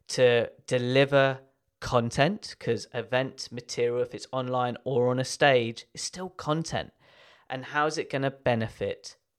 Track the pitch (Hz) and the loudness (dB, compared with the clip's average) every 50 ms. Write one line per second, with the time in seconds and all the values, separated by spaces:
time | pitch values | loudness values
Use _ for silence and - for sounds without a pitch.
0 | _ _ - - 127 123 120 120 110 - - _ _ - 131 123 123 123 127 135 | _ _ 0 4 6 6 6 4 2 0 -6 _ _ -2 -2 -2 0 2 4 4
1 | 139 135 139 139 135 135 131 131 - _ _ _ _ _ _ _ - - - 123 | 4 6 4 4 4 4 2 -4 -10 _ _ _ _ _ _ _ -8 0 2 2
2 | 117 120 - - 139 160 202 214 - - - _ - 123 117 104 - - - 127 | 2 2 2 2 2 2 2 -4 -10 -16 -16 _ -4 -4 -4 -4 -6 -8 -10 -10
3 | 110 - 127 127 135 131 131 - - - 113 120 - - - - 120 120 120 123 | -6 -2 -2 -2 -2 -2 -8 -12 -16 -12 -12 -12 -12 -10 -4 -2 0 0 0 -2
4 | 120 120 - 104 - - - 131 127 123 127 127 123 123 120 - - 127 139 120 | -4 -4 -6 -12 -12 -6 -6 -6 -4 -2 -2 -2 -2 -2 -4 -6 -6 -2 0 2
5 | 120 123 127 127 131 - - - 156 147 135 127 117 113 120 - - _ _ - | 2 2 2 0 -2 -4 0 4 4 6 6 6 4 2 -4 -8 -14 _ _ -10
6 | - - - 180 185 185 - - - 147 151 165 160 - - 107 78 - _ _ | -10 -10 -8 -8 -10 -10 -10 -10 -4 -2 -2 -2 -2 -4 -4 -6 -6 -8 _ _
7 | _ _ _ _ - _ _ _ _ _ 131 131 123 - 139 147 151 156 151 160 | _ _ _ _ -20 _ _ _ _ _ -10 -10 -10 -4 0 0 0 0 0 -2
8 | 127 - - 135 135 135 135 - _ 135 123 113 113 110 - - 101 101 - - | -6 -4 -4 -2 -2 -2 -4 -2 _ 0 2 2 0 -4 -4 -6 -6 -6 -6 -8
9 | - - - _ _ _ _ | -12 -20 -20 _ _ _ _